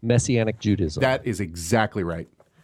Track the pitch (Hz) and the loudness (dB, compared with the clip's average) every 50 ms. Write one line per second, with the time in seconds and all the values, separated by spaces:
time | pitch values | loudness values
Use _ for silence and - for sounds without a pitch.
0 | - 117 120 120 - - 123 113 110 110 110 - - 107 98 92 87 78 78 113 | 0 2 2 2 2 2 2 2 2 0 -2 -2 0 0 2 2 0 -2 0 0
1 | 131 131 131 135 - 123 101 90 101 82 85 85 82 87 117 113 107 104 - 107 | 0 2 0 0 -2 -4 -4 -4 -6 -8 -8 -10 -4 0 2 2 2 0 -2 -4
2 | 87 85 82 85 80 - _ _ _ _ _ _ | -4 -4 -4 -6 -10 -12 _ _ _ _ _ _